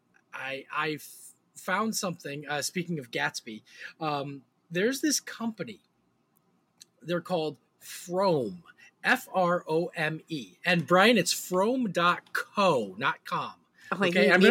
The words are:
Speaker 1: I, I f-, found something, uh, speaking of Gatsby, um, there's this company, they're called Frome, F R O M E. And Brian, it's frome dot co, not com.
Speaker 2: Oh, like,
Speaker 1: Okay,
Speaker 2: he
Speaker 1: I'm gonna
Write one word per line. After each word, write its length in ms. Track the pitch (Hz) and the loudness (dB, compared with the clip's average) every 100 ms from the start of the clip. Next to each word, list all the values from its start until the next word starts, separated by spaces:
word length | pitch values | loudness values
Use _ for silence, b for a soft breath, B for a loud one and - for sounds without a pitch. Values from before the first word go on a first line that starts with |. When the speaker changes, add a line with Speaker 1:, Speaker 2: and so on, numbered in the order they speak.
| _ _ _ | _ _ _
Speaker 1:
I, 320 | - 131 135 - | -12 -10 -10 -8
I 180 | 147 156 | -6 -4
f-, 420 | 151 - - - _ _ | -6 -12 -20 -20 _ _
found 400 | - - 202 226 | -12 -4 -2 -2
something, 540 | - 185 170 147 143 143 | -2 -6 -6 -10 -10 -6
uh, 140 | 147 | -4
speaking 360 | 135 185 175 160 | -4 -6 -4 -6
of 120 | 120 | -6
Gatsby, 520 | 151 151 - - 110 _ B B B | -4 -4 -6 -12 -16 _ B B B
um, 400 | 156 143 139 139 _ _ - | -4 -4 -6 -12 _ _ -8
there's 300 | 170 214 269 | -2 -2 0
this 180 | 311 - | -2 -2
company, 600 | - - 233 220 135 98 _ _ _ _ _ _ _ _ _ _ - _ | -6 -8 -8 -8 -12 -12 _ _ _ _ _ _ _ _ _ _ -20 _
they're 180 | 156 175 | -6 -6
called 360 | - 180 156 147 _ _ | -2 -4 -4 -6 _ _
Frome, 840 | - - - 180 196 156 110 90 - b b _ | -18 -16 -6 0 2 2 0 -8 -18 b b _
F 240 | 180 247 - | 0 0 0
R 300 | 185 175 175 170 | 0 2 2 0
O 220 | 160 175 | -2 -2
M 260 | - 156 156 - | -2 -4 -4 -8
E. 240 | 156 107 _ | -10 -10 _
And 220 | 175 175 135 | 0 0 4
Brian, 300 | 180 208 226 | 6 6 6
it's 140 | 170 | 2
frome 580 | - - 180 208 262 226 | -2 -2 0 2 0 -2
dot 400 | 170 175 170 _ | 2 2 0 _
co, 640 | - - - 190 139 101 92 | -8 -4 2 4 4 0 -4
not 260 | 143 165 | -4 -4
com. 280 | - 170 120 - _ _ b | -6 -6 -6 -12 _ _ b
Speaker 2:
Oh, 40 | 185 | 0
like, 120 | 190 | 2
Speaker 1:
Okay, 160 | 180 165 | 4 6
Speaker 2:
he 40 | |
Speaker 1:
I'm 100 | 180 | 8
gonna 60 | 208 | 10